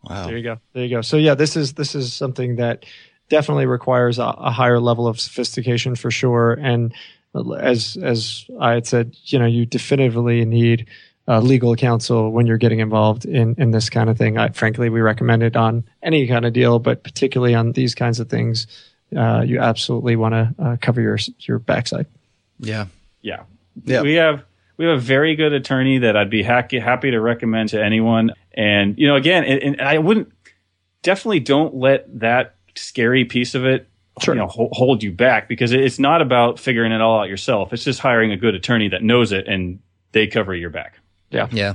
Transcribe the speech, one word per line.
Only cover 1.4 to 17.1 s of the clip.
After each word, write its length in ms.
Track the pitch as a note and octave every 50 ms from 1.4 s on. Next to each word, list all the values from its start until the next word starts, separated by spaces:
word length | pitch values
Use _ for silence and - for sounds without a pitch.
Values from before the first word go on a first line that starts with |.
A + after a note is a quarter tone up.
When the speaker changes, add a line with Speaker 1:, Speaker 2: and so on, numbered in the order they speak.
| D3+ D3+ -
Speaker 2:
is, 160 | E3 D3+ C3+ C3+
this 220 | - D3 C#3 -
is 180 | D3 C3 A#2+ -
something 440 | - C#3+ C3+ B2+ - B2+ B2 B2
that 280 | A#2 A#2+ A#2 A#2+ - - - - - - _ _ _ _ _
definitely 380 | - D#3 D3 D3 D3+ C#3+ C#3
requires 520 | B2+ B2+ A#2+ - - B2+ B2 B2 B2 A#2+ A#2
a, 60 | A#2+
a 260 | - - - - -
higher 280 | A#2+ A#2+ B2 A#2+ B2 A#2+
level 300 | A#2+ A#2+ A#2 A2+ A#2+ A#2
of 100 | A2 A2
sophistication 760 | - - - - B2 - - - A2 A#2+ A#2+ A#2 - C3 B2
for 160 | A#2 - B2
sure. 420 | A2+ - - B2+ A#2+ A#2+ A#2 A#2 A#2
And 400 | A#2 D3 C3+ A#2+ A#2+ A#2 A#2 A#2 - - - _ _ _ _ _ - - - - -
as, 380 | - C3+ B2+ A#2 A2 - - F#3+ F#3
as 420 | C3+ A#2+ A2+ A2 - - - - _ B3+ A#3+
I 120 | - A#2+ A#2
had 140 | A#2+ A#2
said, 300 | - - B2 A#2 A#2 - _ _
you 140 | - - C3+
know, 80 | A#2+
you 200 | A#2 A2+ A#2 A#2
definitively 760 | A2+ - B2 - - - C#3 C3+ B2+ A2+ A#2 A#2+ A#2+ A#2 A#2 A#2
need, 420 | A2 A2+ A#2 A#2 A#2 A#2 A2+ A#2 - - - - _ _ _ _
uh, 140 | - A#2+ A2
legal 340 | A2 B2+ C3+ B2+ A#2+ A#2+ A#2
counsel 560 | A2+ - B2 A#2 A2+ A2 - B2 A#2 A2 A2 A2
when 140 | A#2 A#2+
you're 120 | A#2 A2+ A2
getting 220 | A2+ A2+ A2 A2
involved 440 | A2 G#2+ A2 A2 G#2+ G#2+ G#2+ A2 -
in, 300 | - F3 C3+ A#2 A2+ A#2
in 140 | - D3+ A#2+
this 180 | A2+ A2 A2 A2
kind 220 | - A#2 A2+ A2+
of 80 | A2+ A2+
thing. 180 | A2+ A2+ G#2+
I, 140 | A2+ A2 A2
frankly, 400 | A2 - - A2 G#2+ A2+ B2 A#2
we 100 | A2 A#2
recommend 420 | A2+ A2 G#2+ A2+ A#2+ A#2+ A#2 A2+ A#2
it 140 | A#2 A#2
on 280 | A#2 A2+ A2+ A2+ A#2 A2+ _ _ _ -
any 240 | F3 D#3+ D3+ C3+ A#2
kind 160 | B2+ A#2+ A#2
of 80 | A#2+ A2+
deal, 260 | A#2+ B2 A#2+ A#2+ A#2
but 240 | A#2 A#2+ B2 - _
particularly 520 | -